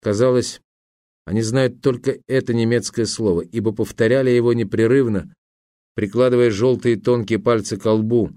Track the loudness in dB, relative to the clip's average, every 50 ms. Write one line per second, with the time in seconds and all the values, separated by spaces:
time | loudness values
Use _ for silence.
0 | _ -2 0 2 2 2 2 2 0 -2 -8 -14 _ _ _ _ _ _ _ _
1 | _ _ _ _ _ -4 -2 -2 -2 0 0 0 0 0 -2 -2 _ -2 -2 0
2 | -4 -6 -6 -6 _ _ -2 -2 -2 0 -2 0 0 2 0 0 -2 -4 -4 -4
3 | -4 -4 -4 -2 0 0 0 0 -2 -4 -6 -4 -2 -2 -2 -2 -6 -6 -2 -2
4 | 0 2 2 2 2 2 2 2 2 2 0 0 -2 -4 0 0 2 4 4 2
5 | 2 2 0 -4 -6 -8 -16 _ _ _ _ _ _ _ _ _ _ _ _ -6
6 | -6 -4 0 2 2 2 4 4 2 2 2 2 0 0 0 0 0 0 -2 0
7 | 0 0 0 0 0 -2 -4 -2 0 0 0 0 -2 -4 -8 -4 0 0 0 2
8 | 0 0 0 0 0 -2 -6